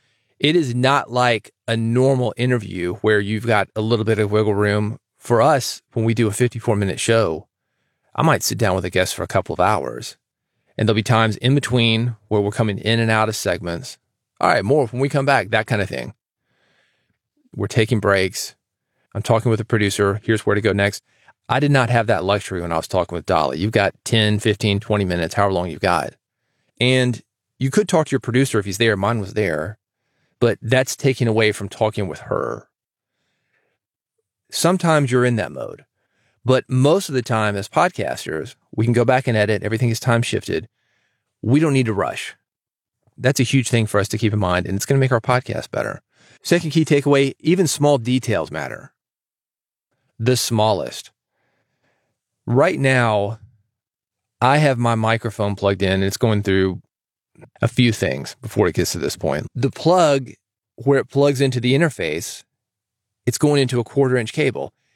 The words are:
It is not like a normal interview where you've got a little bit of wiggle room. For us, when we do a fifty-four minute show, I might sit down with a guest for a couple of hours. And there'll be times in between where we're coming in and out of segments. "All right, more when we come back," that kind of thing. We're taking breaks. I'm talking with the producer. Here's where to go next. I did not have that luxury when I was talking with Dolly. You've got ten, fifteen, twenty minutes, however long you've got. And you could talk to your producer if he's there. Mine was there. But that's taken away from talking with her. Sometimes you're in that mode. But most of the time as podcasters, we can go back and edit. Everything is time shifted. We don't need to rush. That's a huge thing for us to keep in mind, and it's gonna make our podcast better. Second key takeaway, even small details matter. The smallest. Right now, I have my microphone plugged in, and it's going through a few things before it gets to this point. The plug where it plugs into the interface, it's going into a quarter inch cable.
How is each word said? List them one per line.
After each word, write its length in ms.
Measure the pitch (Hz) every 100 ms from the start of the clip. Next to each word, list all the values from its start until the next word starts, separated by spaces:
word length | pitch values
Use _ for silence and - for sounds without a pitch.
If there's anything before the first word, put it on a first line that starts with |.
| _ _ _ -
It 160 | 147 170
is 180 | 131
not 380 | 120 127 139 -
like 400 | 123 123 113 - _ -
a 80 | 113
normal 580 | 113 123 131 131 120 -
interview 580 | 127 120 101 92 87 -
where 240 | 107 104
you've 260 | 101 107 117
got 240 | 104 98 110
a 40 |
little 240 | 110 110
bit 140 | 110 107
of 140 | 101
wiggle 220 | 107 107
room. 440 | 101 104 104 104 117 _ _
For 240 | - 117
us, 400 | 139 139 - - _
when 120 | 117
we 100 | 110
do 120 | 113 107
a 60 |
fifty-four 420 | - 123 113 120
minute 240 | 104 98 -
show, 480 | - 113 92 78 - _ _ _ _ _ _ -
I 60 |
might 200 | 156 -
sit 160 | - 107
down 160 | 104
with 100 | 92
a 60 | 92
guest 240 | 90 92
for 80 | -
a 60 | 87
couple 240 | 98 87
of 80 | 82
hours. 560 | 95 98 64 58 - - _ _ _ _ _ -
And 120 | 110
there'll 80 | 107
be 60 |
times 320 | 104 113 110 104
in 180 | 127
between 640 | 143 - 123 117 110 120 117 -
where 140 | 107
we're 100 | 101
coming 280 | 113 107 95
in 200 | 107 117
and 120 | 113
out 180 | 110 110
of 80 | -
segments. 640 | 98 87 87 85 - - _ _ _ -
"All 80 | 87
right, 160 | 110
more 240 | 101 147 117
when 120 | 123
we 80 | 139
come 160 | 147
back," 260 | 135 127 98
that 160 | 110 -
kind 140 | 104
of 80 | 92
thing. 260 | 64 - - _ _ _ _ _ _ _ _ _ _ _ _ _
We're 140 | - 101
taking 320 | 120 107 110
breaks. 560 | 101 98 92 - - - _ _ _ _ _
I'm 80 | 107
talking 280 | - 113 120
with 80 | 110
the 60 |
producer. 560 | 104 110 101 - 101 104
Here's 200 | - 110
where 100 | 110
to 60 | 101
go 120 | 104
next. 320 | 98 101 - _ _ _ _ -
I 120 | 131
did 100 | 143
not 200 | 139 117
have 160 | 117 110
that 180 | 90
luxury 380 | 95 101 - 92
when 100 | 85
I 60 | 82
was 100 | -
talking 260 | 92 85
with 120 | 85 -
Dolly. 320 | 82 69 73
You've 120 | 104
got 240 | 113 98 -
ten, 360 | - 113 107 104
fifteen, 400 | 110 98 107 101
twenty 240 | - 104
minutes, 300 | 90 87 82
however 180 | - 101
long 180 | 90 87
you've 100 | -
got. 340 | 92 85 65 - _ _ _ _ _ -
And 420 | 123 131 123 110 - _ _ -
you 120 | 131
could 180 | 208 185
talk 180 | 165 -
to 40 |
your 100 | 135
producer 380 | - 123 139 110
if 60 |
he's 140 | 98 95
there. 180 | 117 98
Mine 240 | 101 117
was 140 | 98
there. 440 | 107 95 76 90 104 _ _ _ _ _ -
But 180 | 117 95
that's 340 | 113 131 131 -
taken 320 | 139 123 117
away 240 | 110 107
from 160 | - 98
talking 400 | - 110 107 92
with 120 | 71
her. 480 | - - 58 58 - _ _ _ _ _ _ _ _ _ _ _ _ _ _ _ _ _ _
Sometimes 600 | - 170 185 170 156 131
you're 140 | 123
in 120 | 123 113
that 160 | 76
mode. 320 | 65 - - - _ _ _ _ _
But 200 | 120 127 -
most 400 | 127 139 190 -
of 60 |
the 80 | 131
time 320 | 117 110 107
as 140 | 101 98
podcasters, 880 | 156 180 - 73 - - 78 120 - -
we 100 | 113
can 80 | 117
go 120 | 120
back 240 | 120 127 127
and 80 | 110
edit. 260 | 104 104
Everything 280 | 104 110 120
is 100 | 113
time 220 | 123 117
shifted. 460 | - 107 - 80 - _ _ _ _ _ _ -
We 200 | 110 147
don't 120 | 160
need 140 | 135 113
to 60 |
rush. 420 | 98 65 - - - _ _ _ _ _ _ _ -
That's 220 | 123 139
a 60 |
huge 240 | 123 135 117
thing 180 | 117 107
for 140 | 104
us 80 | 95
to 100 | 107
keep 140 | 107
in 80 | 107
mind, 260 | 90 90 90
and 80 |
it's 100 | 98
gonna 140 | - 135
make 140 | 131
our 80 | 117
podcast 500 | - 123 - - -
better. 320 | - 104 - _ _ _ _
Second 280 | - 170 160
key 140 | 160
takeaway, 500 | 147 143 143 139 139 -
even 300 | 156 180 165
small 300 | - 147 139
details 520 | 117 127 117 92 73
matter. 420 | 76 67 - - _ _ _ _ _ _ _ _ _ _ _ _ -
The 180 | 117 123
smallest. 760 | - 110 107 92 62 - - _ _ _ _ _ _ _ _ _ _ _ _ _ -
Right 320 | 123 175 139
now, 600 | 135 127 117 104 101 110 - _ _ _ _ _ _ _ _ -
I 180 | 123 151
have 200 | 147 120
my 160 | 117
microphone 600 | 113 110 113 113 - 101
plugged 280 | 98 101 95
in, 100 | 95
and 120 | 95
it's 120 | 98 -
going 260 | 113 104
through 400 | 101 95 95 87 _ _ _ _ _ - - -
a 80 | -
few 240 | - 120
things 440 | 107 87 67 - -
before 240 | 110 - 90
it 80 |
gets 180 | 90 82
to 60 | 85
this 180 | 69 -
point. 300 | 78 71 -
The 160 | 117 135
plug 600 | - 165 185 156 139 123 - _ _ _ -
where 220 | 131 139
it 100 | -
plugs 320 | 139 143 135
into 200 | 135 120
the 140 | 123
interface, 680 | 135 165 - 82 80 - - _ _ _ _ _ _ _ _ -
it's 120 | -
going 240 | 147 143
into 160 | 127 120
a 60 |
quarter 320 | - 143 131 127
inch 160 | 110
cable. 400 | 156 139 - - _ _